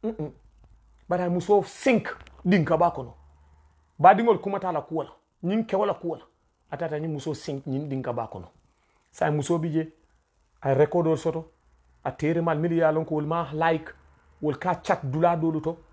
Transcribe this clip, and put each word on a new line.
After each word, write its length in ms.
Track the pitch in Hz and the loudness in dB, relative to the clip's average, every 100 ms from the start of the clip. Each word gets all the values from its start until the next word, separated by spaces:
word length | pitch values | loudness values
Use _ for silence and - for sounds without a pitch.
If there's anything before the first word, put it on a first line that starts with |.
Mm-mm. 300 | 214 226 151 - _ _ - - _ _ _ | -6 -6 -8 -10 _ _ -20 -20 _ _ _
But 120 | 175 | -2
I 80 | 180 | 0
muso 340 | 175 175 208 | -2 4 2
sink 460 | 196 - - 233 - - - - | 2 -2 2 2 0 -14 -18 -6
dinka 320 | 180 196 143 160 | 2 4 4 2
ba 140 | 175 | 2
kono. 240 | 170 120 - - _ _ _ _ _ _ _ | 0 -12 -16 -20 _ _ _ _ _ _ _
Ba 160 | 160 | 8
dingol 240 | 196 233 208 | 8 6 2
kuma 220 | 196 196 | 0 -4
ta 120 | 185 | -4
la 100 | 160 | -6
kuwala. 280 | - 160 131 - _ _ | -4 -6 -6 -12 _ _
Nyin 220 | 175 214 | -4 -2
kewo 220 | 220 - 208 | 0 0 0
la 80 | |
kuwala. 300 | 180 170 156 - _ _ _ _ | -2 -6 -10 -12 _ _ _ _
Atata 280 | 143 170 147 | -8 -6 -4
nyin 120 | 160 | -6
muso 220 | 147 135 | -6 -6
sink 320 | 143 - 139 139 | -8 -6 -8 -4
nyin 220 | 135 151 | -6 -4
dinka 240 | 135 127 | -6 -4
ba 140 | 117 113 | -6 -8
kono. 220 | 95 87 _ _ _ _ _ _ | -10 -16 _ _ _ _ _ _
Sa 200 | - 165 | -2 0
muso 280 | 151 143 170 | 0 0 -2
bije. 340 | 165 156 160 _ _ _ _ _ _ _ | 0 -2 -4 _ _ _ _ _ _ _
Ay 140 | 139 | -2
record 320 | 135 147 175 160 | 2 4 4 2
ol 100 | 160 | 0
soto. 340 | 165 160 160 _ _ _ _ _ | -2 -6 -10 _ _ _ _ _
A 80 | 131 | -10
tere 280 | - 147 165 | -4 0 0
mal 180 | 165 151 | 0 0
mili 200 | 170 165 | 0 2
ya 140 | 160 | 2
lon 120 | 156 | 2
ko 100 | 160 | -2
wol 120 | 156 151 | -4 -2
ma 240 | 170 156 | -4 -4
like. 400 | 156 165 160 160 - _ _ _ _ | -2 0 0 -2 -20 _ _ _ _
Wol 160 | 151 139 | -4 -2
ka 160 | 180 175 | -4 -4
chat 220 | - 190 | -2 -2
dula 320 | 139 143 175 170 | 0 2 2 2
dolu 240 | 165 160 | 0 -2
to. 160 | 156 165 - | -6 -8 -14